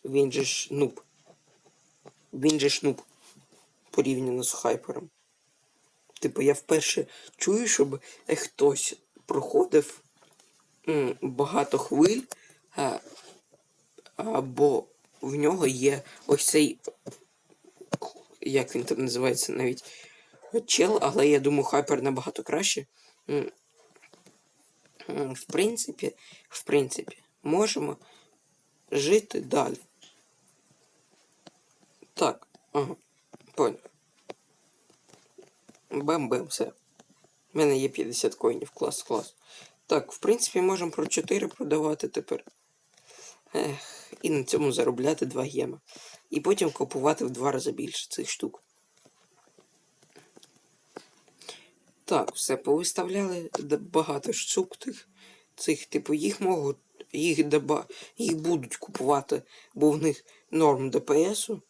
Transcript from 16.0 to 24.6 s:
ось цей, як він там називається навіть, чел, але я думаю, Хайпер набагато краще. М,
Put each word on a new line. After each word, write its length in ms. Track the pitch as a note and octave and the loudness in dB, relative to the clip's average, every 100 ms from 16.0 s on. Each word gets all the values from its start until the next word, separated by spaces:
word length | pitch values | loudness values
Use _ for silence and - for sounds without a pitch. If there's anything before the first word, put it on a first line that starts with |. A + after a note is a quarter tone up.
| - - - | -8 -12 0
ось 200 | C#3+ - | 2 4
цей, 320 | D#3 D3 - - - - - _ _ _ _ - _ - - - - - - | 4 4 0 -12 -14 -20 -20 _ _ _ _ -20 _ -8 -6 -6 -14 -20 -10
як 360 | C3+ C3+ B2 B2+ | 0 0 0 -4
він 80 | |
там 140 | B2 D3 | -4 -2
називається 540 | C3 A#2+ B2+ B2 - | -2 0 0 0 -2
навіть, 320 | - B2+ B2+ - - - - _ - - A#3 - | 0 -2 -2 -10 -20 -20 -20 _ -20 -6 -6 0
чел, 320 | - F3+ G#3+ | 2 4 4
але 260 | C#3 C#3 C#3+ | 2 4 6
я 120 | C#3+ | 6
думаю, 240 | C#3 D3 | 4 2
Хайпер 380 | C3 C#3+ D3 C#3 | 2 0 2 0
набагато 400 | C3+ C3 D#3 D#3+ | 2 -2 -4 -8
краще. 440 | - - - - C3+ _ _ _ - | -4 -2 0 -2 -6 _ _ _ -4
М, 200 | C#3+ B2 _ _ _ _ _ _ - - _ _ _ | -4 -4 _ _ _ _ _ _ -20 -20 _ _ _